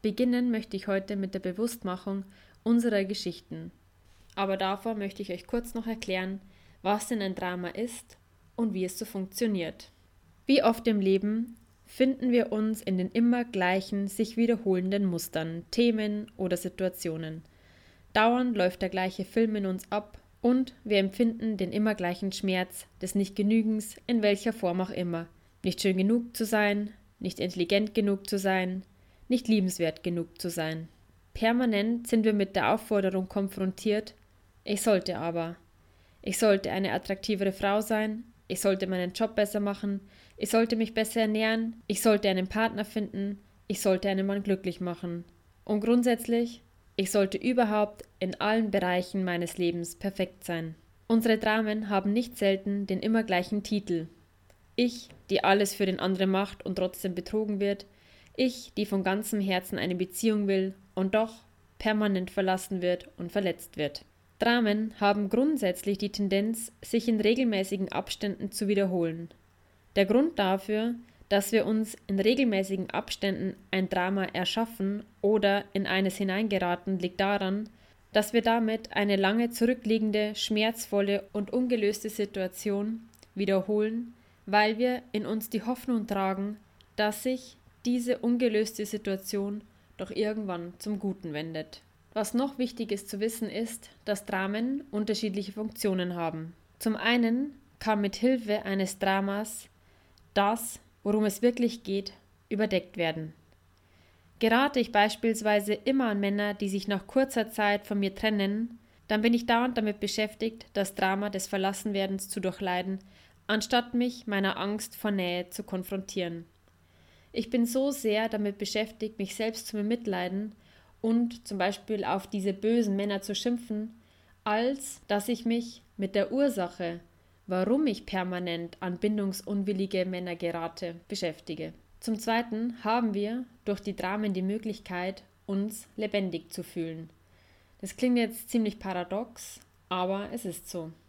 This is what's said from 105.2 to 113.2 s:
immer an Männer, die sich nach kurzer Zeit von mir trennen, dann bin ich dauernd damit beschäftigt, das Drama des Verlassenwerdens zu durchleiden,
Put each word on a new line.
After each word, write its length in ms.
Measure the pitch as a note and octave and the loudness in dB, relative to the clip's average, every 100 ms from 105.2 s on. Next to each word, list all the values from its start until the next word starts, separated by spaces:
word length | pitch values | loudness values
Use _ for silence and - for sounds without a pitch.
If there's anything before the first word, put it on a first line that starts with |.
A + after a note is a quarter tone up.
| A#3 A3 G#3+ G#3 G3+ | 0 2 4 4 2
immer 340 | G#3 - C4+ A#3+ | 0 2 2 2
an 100 | G3+ | 2
Männer, 360 | G3+ G3+ G#3 | 0 0 -2
die 160 | G3+ G3+ | -2 -2
sich 180 | G3 F#3+ | -2 -2
nach 180 | G3 G3 | -4 0
kurzer 440 | C4 C4+ B3 A3+ | 2 2 0 -2
Zeit 360 | - G#3 G3+ - | 0 2 2 0
von 140 | G3+ | 0
mir 140 | G3 | 0
trennen, 640 | G3 A3 G#3 G3 G#3 A#3 - _ _ - | 0 0 2 0 0 -4 -8 _ _ -2
dann 140 | G#3+ | 2
bin 140 | A#3 | 4
ich 100 | A#3 | 2
dauernd 320 | A#3 A#3 B3+ A#3+ | 4 2 4 0
damit 240 | G#3+ G#3 | -2 -2
beschäftigt, 640 | G3+ - G#3+ - A3+ A3+ - | -4 -2 -2 -2 -6 -6 -8
das 220 | - F#3+ | -2 -2
Drama 340 | - F#3+ G3 G#3 | 0 0 0 -2
des 180 | G3 - | -4 -4
Verlassenwerdens 840 | G3 F#3+ G3 G#3+ G3 F#3+ G3 - | -2 -2 -2 -4 -2 -2 -4 -6
zu 100 | G#3 | -4
durchleiden, 600 | F#3 F3+ G3 F3+ F#3 F#3+ - - | -4 -4 -4 -2 -2 -6 -10 -20